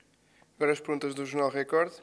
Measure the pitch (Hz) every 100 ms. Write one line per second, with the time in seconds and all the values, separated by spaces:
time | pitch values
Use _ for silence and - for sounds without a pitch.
0 | _ _ _ _ _ - 151 147 156 143
1 | 143 139 135 143 139 139 135 160 175 -